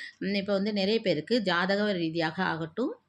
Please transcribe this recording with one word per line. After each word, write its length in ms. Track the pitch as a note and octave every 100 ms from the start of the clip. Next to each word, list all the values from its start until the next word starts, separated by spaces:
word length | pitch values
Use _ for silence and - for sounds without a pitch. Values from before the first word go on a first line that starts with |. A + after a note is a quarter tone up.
| - -
ம், 180 | F#3 G3+
இப்ப 160 | G3
வந்து 200 | G3 G#3
நிறைய 260 | G#3 F#3+ A3+
பேருக்கு 340 | G3+ D#3 - A#3+
ஜாதக 460 | F#3 F3 F#3 G3+ G3+
ரீதியாக 460 | F#3 E3 E3 D#3+ E3
ஆகட்டும், 500 | F3+ D#3+ D#3+ G#3+ C#4+ B4